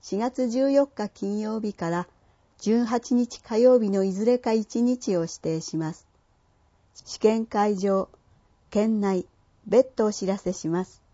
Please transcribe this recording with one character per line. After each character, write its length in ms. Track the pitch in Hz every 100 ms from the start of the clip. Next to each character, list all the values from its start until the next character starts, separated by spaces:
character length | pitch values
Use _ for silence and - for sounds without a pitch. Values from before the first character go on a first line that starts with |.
四 160 | - 196
月 320 | 233 247 254
十 220 | 233 269
四 160 | 277 277
日 220 | - 208
金 280 | - 196 208
曜 240 | 214 220
日 120 | 208 -
か 160 | 170
ら 160 | 175 180 _ _ _ _ _
十 260 | - 226 240
八 280 | 240 -
日 260 | 240 240 -
火 180 | - 220
曜 220 | 247 254
日 120 | 214
の 120 | 196
い 80 | 190
ず 140 | 190 220
れ 140 | 247
か 120 | 247
一 300 | 226 208 226
日 340 | 240 254 - 185
を 60 |
指 120 | 165
定 280 | - - 160
し 160 | 160 156
ま 160 | 160
す。 140 | 170 _ _ _ _ _ _ _ _ _ - -
試 140 | -
験 260 | 214 226 226
会 320 | 208 208 202
場、 320 | 196 196 - _ _ _ _ _ _
県 280 | 202 220 220
内、 280 | 202 185 - _ _ _ -
別 240 | 202 269
途 160 | - 214
お 40 |
知 140 | 214 185
ら 140 | 190
せ 140 | -
し 160 | 185 156
ま 160 | 170 185
す。 180 | - _